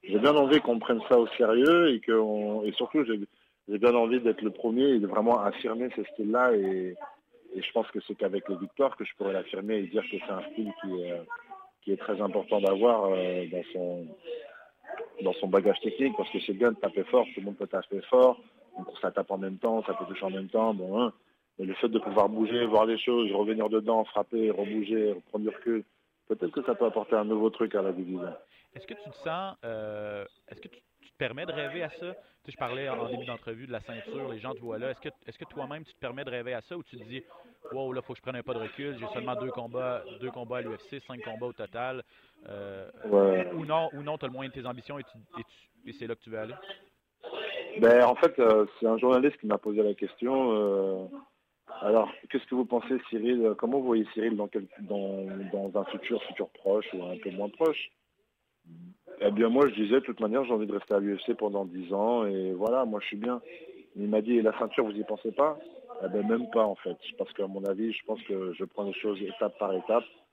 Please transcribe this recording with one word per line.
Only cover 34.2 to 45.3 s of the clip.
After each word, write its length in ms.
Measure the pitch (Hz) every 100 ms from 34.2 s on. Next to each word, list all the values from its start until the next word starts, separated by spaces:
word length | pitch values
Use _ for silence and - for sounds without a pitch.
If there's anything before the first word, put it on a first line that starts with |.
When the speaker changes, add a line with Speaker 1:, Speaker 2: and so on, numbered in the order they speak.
| 135
Speaker 2:
les 80 | 113
gens 140 | 123
te 80 | 127
voient 160 | 120 110
là. 140 | 127
Est-ce 100 | 127
que, 80 | 151 - -
est-ce 120 | -
que 80 | 160
toi-même, 360 | 147 135 151
tu 120 | 160
te 40 | _
permets 260 | 131 131
de 60 | 135
rêver 220 | 120 120
à 80 | 120
ça 160 | - 175
ou 60 |
tu 160 | - 123
te 60 |
dis, « 180 | 107 127 - - - _ -
Wow, 220 | 127 135
là, 80 | 127
faut 100 | -
que 60 | 123
je 40 |
prenne 140 | - 127
un 60 |
pas 100 | 120
de 60 | 117
recul, 360 | 110 - 143 127
j'ai 60 | 208
seulement 200 | 127 123
deux 160 | 123 127
combats, 540 | 123 120 123 127 123 - 110
deux 100 | 127
combats 280 | 123 117 123
à 20 |
l'U 160 | 117 110
F 60 | -
C, 100 | 139 -
cinq 160 | 123
combats 240 | 110 113 123
au 60 |
total. » 480 | - 104 113 127 131 - _ _ _ -
Euh, 400 | 101 101 98 95 - 107
Speaker 1:
Ouais. 440 | 101 98 190 180
Speaker 2:
ou 100 | 160
non, 240 | 151 160 160
ou 80 | 143
non, 160 | 147 151
t'as 80 | 135
le 80 |
moyen 160 | 127 135
de 40 |
tes 120 | 131 123
ambitions 320 | 123 - 143
et, 60 |
tu, 120 | 131 117 107